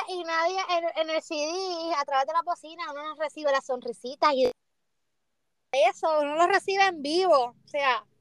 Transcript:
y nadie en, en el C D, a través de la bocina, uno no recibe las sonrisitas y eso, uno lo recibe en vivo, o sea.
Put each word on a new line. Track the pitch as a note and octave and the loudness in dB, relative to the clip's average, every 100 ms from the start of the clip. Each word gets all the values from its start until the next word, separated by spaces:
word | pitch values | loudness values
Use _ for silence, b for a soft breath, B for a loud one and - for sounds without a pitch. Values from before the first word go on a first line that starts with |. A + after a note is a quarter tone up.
| G4 | 2
y | F4+ | -4
nadie | E4 E4 E4+ F#4+ F#4 | -4 0 0 -2 -2
en, | F4 E4+ D#4+ D#4+ | -2 -2 -4 -2
en | D#4+ | -4
el | |
C | - D4+ | -4 -6
D, | D4+ F4+ F#4+ E4 E4 D4+ | -4 -4 -4 -6 -4 -4
a | C#4+ | 0
través | C4+ C#4 | 0 0
de | |
la | E4 | -2
bocina, | E4 F4 D4+ E4 E4 | -2 -6 -8 -12 -10
uno | C#4+ | -10
no | D4+ D4 | -10 -6
recibe | D4+ D4+ D4 | -8 -4 0
las | C4+ - | 0 -2
sonrisitas | B3 A#3+ C4+ B3 C#4+ D4+ | -6 -6 -10 -12 0 2
y | C4+ A#3+ - _ _ _ _ _ _ _ _ _ _ _ C4 E4 | 4 2 0 _ _ _ _ _ _ _ _ _ _ _ 2 2
eso, | - E4+ D4+ | 2 0 2
uno | D4 D4+ | 0 2
lo | F4 | 4
recibe | G4 - F#4+ G4 | 4 2 2 2
en | E4+ | 2
vivo, | C#4+ E4 F#4 C#4+ A#3+ A#3+ _ | -2 2 6 4 4 -4 _
o | |
sea. | D4 C#4 A3+ - _ | 0 2 0 -4 _